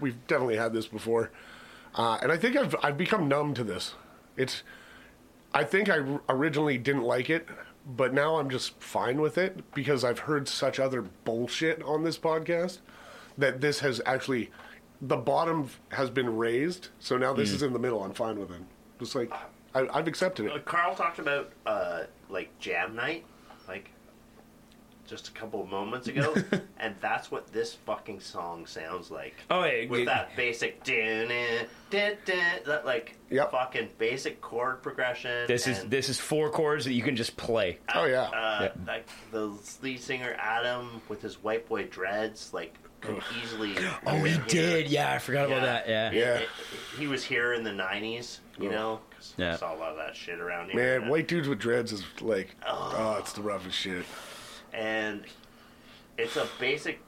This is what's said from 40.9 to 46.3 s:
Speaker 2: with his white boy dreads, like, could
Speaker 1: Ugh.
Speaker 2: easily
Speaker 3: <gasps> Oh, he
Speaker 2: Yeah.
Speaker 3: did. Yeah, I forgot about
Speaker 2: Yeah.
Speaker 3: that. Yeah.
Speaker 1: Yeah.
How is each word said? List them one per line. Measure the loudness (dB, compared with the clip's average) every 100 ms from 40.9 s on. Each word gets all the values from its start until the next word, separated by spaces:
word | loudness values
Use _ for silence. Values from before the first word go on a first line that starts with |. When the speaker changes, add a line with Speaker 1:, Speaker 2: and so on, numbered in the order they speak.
| -12 -10
Speaker 2:
with | -8
his | -8 -6
white | -2 -2 0
boy | -4 -4
dreads, | -4 -2 0 -2 -4 -8
like, | -8 -8 -12 -20 -12
could | -6 -6
Speaker 1:
Ugh. | -4 -6
Speaker 2:
easily | -6 -4 -2 0 -2
Speaker 3:
<gasps> | -2 0
Oh, | 2
he | 4
Speaker 2:
Yeah. | 4 4
Speaker 3:
did. | 4 6 4 4
Yeah, | 2 2
I | 0
forgot | 0 2 4
about | 4
Speaker 2:
Yeah. | 4
Speaker 3:
that. | 2 2
Yeah. | 2 4
Speaker 1:
Yeah. | 4 4